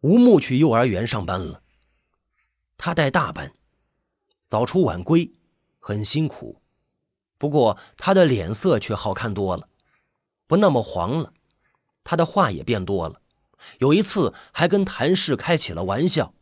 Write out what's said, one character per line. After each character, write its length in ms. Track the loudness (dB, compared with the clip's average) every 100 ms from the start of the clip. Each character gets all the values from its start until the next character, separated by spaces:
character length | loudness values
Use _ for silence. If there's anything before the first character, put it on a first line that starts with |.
吴 180 | 4 6
木 200 | 8 6
去 180 | 4 2
幼 140 | 4
儿 140 | 4 2
园 200 | 0 -2
上 180 | -4 -4
班 120 | -6
了， 240 | -6 -12 _ _ _ _ _ _ _ _ _ _ _ _
他 160 | -6
带 160 | 0 0
大 220 | 0 -2
班， 220 | -8 -14 _ _ _ _ _ _ _ _ _ _
早 160 | -4
出 180 | -2 0
晚 180 | 0 -2
归， 320 | 0 0 0 _ _ _ _ _
很 260 | -8 -4
辛 240 | 0 0 -2
苦。 340 | -6 -18 -18 _ _ _ _ _ _ _ _
不 140 | -2
过 280 | 2 2 0 -10 _
他 180 | 0
的 100 | 4
脸 300 | 4 2 -2
色 240 | -4 0 0
却 160 | -2
好 180 | -6 -4
看 220 | -4 -6
多 220 | -4 -2 -4
了， 120 | -8 _ _ _ _ _ _ _ _
不 100 | 2
那 140 | 4
么 120 | 2
黄 360 | -2 -4 -4 -4
了， 160 | -6 _ _ _ _ _ _ _
他 140 | -6 -2
的 80 |
话 260 | 0 2 0
也 120 | -2
变 220 | -4 -4
多 240 | -2 -4 -6
了。 120 | -10 _ _ _ _ -20 -4
有 140 | 2
一 80 | 2
次 340 | 0 -2 -2 -4 -18
还 160 | -4 0
跟 160 | 0
谭 300 | -2 -2 0
氏 220 | 0 0 -4
开 220 | -2 -2
起 140 | -2
了 120 | -6
玩 240 | -4 -2 0
笑。 260 | 0 -2 _